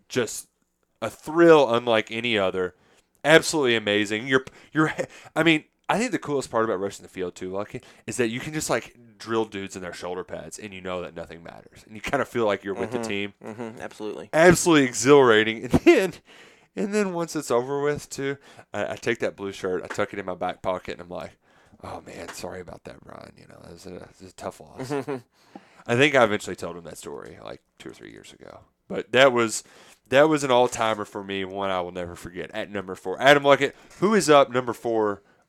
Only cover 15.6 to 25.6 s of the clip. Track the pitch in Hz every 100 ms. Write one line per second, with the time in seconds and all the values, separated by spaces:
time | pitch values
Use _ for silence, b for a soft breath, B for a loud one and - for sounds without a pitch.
15.6 | 127 - - 311 185 - b b b b
16.6 | b - 196 208 196 170 165 160 139 120
17.6 | 127 143 143 147 - - 139 139 b b
18.6 | - 104 101 101 - 117 107 80 98 98
19.6 | 95 92 - - 101 101 92 90 90 -
20.6 | 101 92 - 85 87 87 76 - b b
21.6 | b - - - - - - - 90 92
22.6 | 85 98 - - - - - - - -
23.6 | - 85 95 90 85 _ 92 - 98 -
24.6 | 78 113 127 143 131 135 - _ _ -